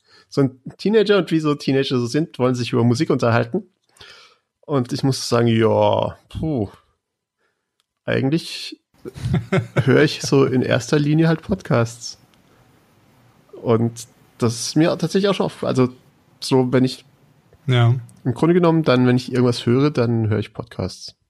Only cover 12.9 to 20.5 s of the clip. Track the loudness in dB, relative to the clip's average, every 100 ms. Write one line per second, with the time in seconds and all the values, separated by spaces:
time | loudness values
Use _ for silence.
12.9 | _ _ _ _ _ _ -10 0 0 0
13.9 | -4 -16 _ _ _ -2 -2 -4 0 2
14.9 | 0 -2 0 0 0 -4 -4 -4 0 0
15.9 | -2 _ _ _ _ -2 0 2 2 0
16.9 | -2 _ _ _ _ _ _ -2 2 2
17.9 | 2 -4 -8 -6 0 2 4 4 2 2
18.9 | 4 4 2 0 0 0 0 0 2 2
19.9 | 0 0 0 0 -2 -4